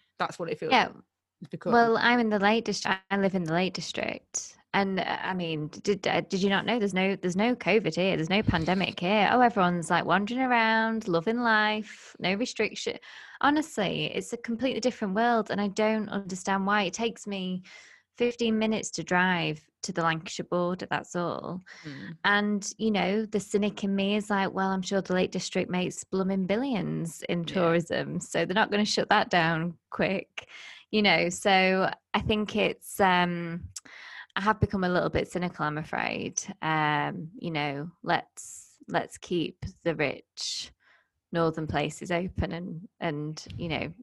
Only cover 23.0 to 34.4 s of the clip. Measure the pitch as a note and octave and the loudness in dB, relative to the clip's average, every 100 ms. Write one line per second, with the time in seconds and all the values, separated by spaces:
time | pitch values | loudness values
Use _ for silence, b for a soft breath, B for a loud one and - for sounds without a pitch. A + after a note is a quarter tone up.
23 | F3 G#3+ G#3+ G#3 - G3+ G#3 G3+ G3 G3 | 2 0 0 -4 0 0 0 -2 -2 0
24 | G3 G#3 G3+ G3+ F#3+ F#3 F#3+ F#3+ F3+ G3 | 0 0 0 0 0 0 0 0 0 -2
25 | F#3+ F#3 F3+ F3+ - F#3 F#3 F3+ E3+ - | 0 0 0 -2 -4 -2 -2 -2 -2 -6
26 | - F#3+ F#3+ F#3+ F#3 G#3 C#4 G#3 D#3 D#3+ | -4 -2 0 0 0 0 0 -2 -2 -4
27 | E3 - - F3 D#3+ F#3+ E3+ E3+ E3 - | -6 -8 -4 -4 -2 2 4 4 2 -2
28 | C#3 E3+ - - E3+ F#3+ - G#3 G#3+ - | -2 -6 -4 -2 0 0 2 2 0 0
29 | - G#3 - F3+ E3 D#3+ E3+ - _ - | 2 2 4 2 2 2 -2 -6 _ -2
30 | E3 F#3+ - - - B B B B G#3+ | -2 -2 -6 -14 -16 B B B B 2
31 | G3+ E3 E3+ F3+ G3+ F#3+ F#3 F#3+ F3+ - | 4 4 2 0 4 6 6 4 2 -2
32 | _ G#3+ G3 G#3+ G#3 G#3+ F#3 - - - | _ -2 0 0 0 0 0 -2 -6 2
33 | F#3+ F3+ F3 F3 E3+ E3+ - - B B | 4 6 2 0 -4 -8 -10 -14 B B
34 | B B B - | B B B -2